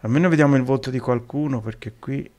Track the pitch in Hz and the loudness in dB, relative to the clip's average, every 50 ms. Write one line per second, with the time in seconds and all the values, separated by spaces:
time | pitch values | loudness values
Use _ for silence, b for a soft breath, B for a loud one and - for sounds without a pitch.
0 | - 107 117 147 175 185 165 151 151 143 139 135 127 123 135 131 - 135 127 131 | -2 0 2 2 4 4 4 4 4 4 4 4 2 2 0 -2 -2 -4 -6 -6
1 | 120 131 123 120 117 120 - 143 151 147 135 120 107 117 113 - - 113 - _ | -2 -2 -2 -2 -4 -6 -6 -6 -4 -4 -4 -6 -6 -8 -12 -10 -14 -16 -16 _
2 | - - 135 139 - - _ | -10 -8 -8 -8 -8 -12 _